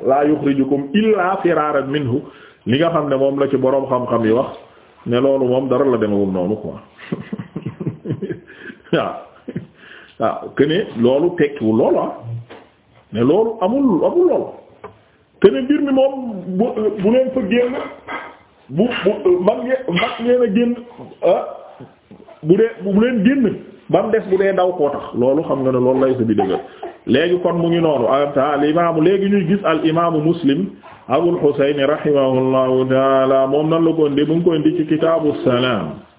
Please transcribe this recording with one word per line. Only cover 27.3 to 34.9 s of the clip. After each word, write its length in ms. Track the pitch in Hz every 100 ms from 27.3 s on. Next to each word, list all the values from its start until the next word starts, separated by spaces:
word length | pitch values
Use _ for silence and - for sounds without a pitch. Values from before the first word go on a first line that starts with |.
| 180
kon 160 | 180 170
mu 100 | 170
ngi 120 | 170
noonu 260 | 165 139 117
anta 340 | 135 143 143 139
al 120 | 143
imaamu 360 | 147 156 170 160
léegi 260 | 160 196 196
ñuy 160 | 202 165
gis 160 | 196
al 200 | 160 160 160
imaamu 320 | 156 170 160
Muslim 460 | 156 175 135 143 196 - - - -
Abul 320 | 135 175 175
Husayn 380 | 151 147 139 147
rahimahullahu 1080 | 139 151 151 143 135 127 131 131 131 131 131
taala 580 | 131 135 135 131 135 135
moom 220 | 143 156
nan 160 | 160
la 80 | 165
ko 140 | 160 151
indi 180 | 139
mu 100 | 147 160
ngi 80 |
ko 100 | 175
indi 220 | 160 151 -
ci 80 |
kitaabu 480 | 151